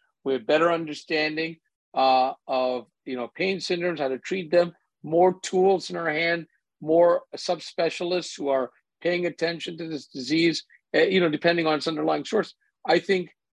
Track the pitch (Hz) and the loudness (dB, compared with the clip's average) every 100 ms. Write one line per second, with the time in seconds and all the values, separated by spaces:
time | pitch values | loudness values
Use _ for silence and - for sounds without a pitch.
0 | _ _ 135 127 110 151 170 170 156 147 | _ _ -6 -4 0 2 2 0 -4 -10
1 | - 156 151 156 165 165 _ _ _ 131 | -6 -2 -2 -4 -8 -10 _ _ _ 0
2 | 131 131 131 - - 131 127 123 110 _ | 4 4 2 -4 -4 -2 -2 -4 -8 _
3 | 139 127 117 - 190 190 - 175 180 151 | -10 -8 -8 -4 -4 -4 -4 -2 -2 -2
4 | 135 131 - 190 156 175 175 - _ _ | -4 -4 -6 -6 0 2 2 -2 _ _
5 | 151 165 185 185 - 185 190 185 - 175 | 0 4 4 2 -2 2 4 2 -2 -6
6 | 165 156 170 170 160 _ _ - 156 165 | -4 -2 0 -2 -6 _ _ -8 2 6
7 | 175 180 - 143 - 170 - - 165 - | 6 4 -2 -8 -6 -6 -6 -2 -2 -2
8 | 175 180 - - 139 135 123 _ _ _ | -4 -4 -6 -6 -2 0 -2 _ _ _
9 | 170 175 175 - 165 165 185 165 160 147 | -2 -2 -2 -2 -4 -4 -10 -10 -10 -10
10 | - 139 123 160 170 156 - _ _ 151 | -12 -10 -2 2 2 0 -8 _ _ 2
11 | 170 185 170 147 170 170 156 151 165 151 | 2 4 2 2 0 2 0 0 -2 -2
12 | 160 151 139 214 - - _ _ - 175 | -2 -2 -2 -2 -2 -8 _ _ 0 0
13 | - 185 170 _ _ | 2 -2 -4 _ _